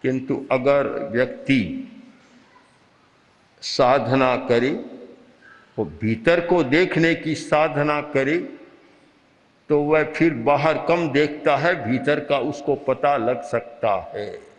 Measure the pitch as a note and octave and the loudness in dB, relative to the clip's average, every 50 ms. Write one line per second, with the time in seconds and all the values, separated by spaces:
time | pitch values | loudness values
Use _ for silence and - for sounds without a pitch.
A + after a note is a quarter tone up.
0 | - C3 C3 C3 C3 - C#3+ - - - B2+ C3 B2 C#3+ C#3 C#3+ C#3 - - - | 0 -2 -2 -2 -2 -2 -4 -4 0 0 0 2 4 4 4 4 2 0 -2 -4
1 | - - A2+ A#2 B2+ C3 - - - - C3+ B2+ G2+ E2 - - - - - - | -6 -4 0 0 0 0 -2 -10 -2 0 2 2 2 -2 -6 -8 -10 -12 -16 -20
2 | - - - _ _ _ _ - _ _ _ - _ _ _ _ _ _ _ _ | -20 -20 -20 _ _ _ _ -20 _ _ _ -20 _ _ _ _ _ _ _ _
3 | _ _ _ _ _ _ _ _ _ _ _ _ - - - - C3+ B2 C3 C#3+ | _ _ _ _ _ _ _ _ _ _ _ _ -12 -8 0 2 4 4 4 2
4 | A2+ A#2 B2+ C3+ C3 B2+ B2 A#2+ - - A#2+ A#2+ A#2+ C3+ E3+ A3+ - - - - | 2 2 2 2 4 2 2 0 0 2 2 2 2 0 -2 -4 -8 -12 -16 -18
5 | - - - - - - _ _ _ - - - _ _ _ - G#2+ D#2 D#2 - | -18 -20 -20 -20 -20 -20 _ _ _ -20 -20 -20 _ _ _ -6 -6 -6 -6 -6
6 | G#2+ G#2+ A2+ A2 - E3 - E3+ F3 - F3+ F3 D3 B2 C3 E3 F#3 F3+ - D#3 | -4 -4 -4 0 2 2 2 2 2 2 2 2 2 2 2 2 2 2 2 2
7 | E3 E3 E3+ E3 - D#3 D3+ - - - D#3+ D3+ D#3 D#3+ D3 C#3+ D3 D3+ D3 D3 | 2 2 2 0 -2 -6 -6 -6 -2 0 2 2 2 2 0 -2 0 0 0 -2
8 | C#3+ D3 - C3+ C3+ C3+ D#3 F3 - - - - - - - _ _ _ _ _ | -4 -2 -2 0 0 0 -2 -2 -4 -8 -14 -18 -20 -20 -20 _ _ _ _ _
9 | _ _ _ _ _ _ _ _ _ _ _ _ _ _ D3+ D3 D3 D3 D#3 D#3 | _ _ _ _ _ _ _ _ _ _ _ _ _ _ 0 0 2 2 2 2
10 | D3+ D#3 - - D#3+ E3+ D3 A#2+ A2+ C#3 C#3+ C#3+ D3 D#3+ D#3 - - - E3 F3 | 2 0 0 2 2 2 2 2 2 2 2 4 2 2 0 0 0 0 0 0
11 | E3+ D3+ B2+ C#3+ D3+ D3 - - - D#3+ C#3+ C#3 C#3+ E3+ F3+ D#3+ G2+ A2 B2+ B2 | 0 0 2 2 2 2 0 -2 0 0 2 2 2 0 0 0 -2 -2 -2 -2
12 | - D3 D3 D3 D3 - C#3+ C3+ B2 D3 - - - - C#3 - - - C3 - | 0 0 -2 -2 0 -2 -2 0 0 -4 -6 -6 -4 -4 -4 -2 0 -2 -2 0
13 | - C#3+ C#3+ C3 A2 A#2+ B2+ A#2+ - - - A#2 - - - - - A2 G2+ F#2 | 2 2 2 2 0 0 -2 -2 -4 -4 -4 -4 -4 -6 -10 -2 0 0 0 0
14 | F2 - - G#2 G#2 G2+ - - - - - | -4 -8 -10 -10 -10 -10 -10 -14 -18 -20 -20